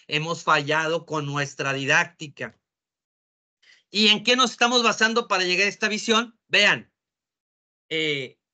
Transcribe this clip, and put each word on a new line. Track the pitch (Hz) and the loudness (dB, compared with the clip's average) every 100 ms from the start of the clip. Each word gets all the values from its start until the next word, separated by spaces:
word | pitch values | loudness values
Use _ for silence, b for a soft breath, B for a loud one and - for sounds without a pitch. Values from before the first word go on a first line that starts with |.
| b | b
hemos | 151 160 165 | -6 -4 -4
fallado | - 156 143 156 156 165 160 | 0 0 2 -2 -2 -4 -4
con | 151 143 | -6 -4
nuestra | 143 143 - 139 | -4 -6 -6 -6
didáctica. | 135 135 160 170 - 151 - 120 - _ _ _ _ _ _ _ _ _ _ b b b | -4 2 2 0 -6 -16 -12 -14 -14 _ _ _ _ _ _ _ _ _ _ b b b
¿Y | 196 214 | 2 4
en | 214 | 4
qué | 220 247 | 2 2
nos | 247 | 2
estamos | - 240 247 | 0 0 2
basando | 226 - 226 226 226 | 2 2 0 0 0
para | 190 | -2
llegar | 180 180 202 | 0 0 0
a | |
esta | 190 214 | -2 -4
visión? | 208 - 214 233 _ _ | -2 0 0 0 _ _
Vean, | 185 202 143 104 _ _ _ _ _ _ _ _ _ - | 2 4 2 -4 _ _ _ _ _ _ _ _ _ -8
eh, | 160 156 143 127 _ _ | -4 -4 -4 -8 _ _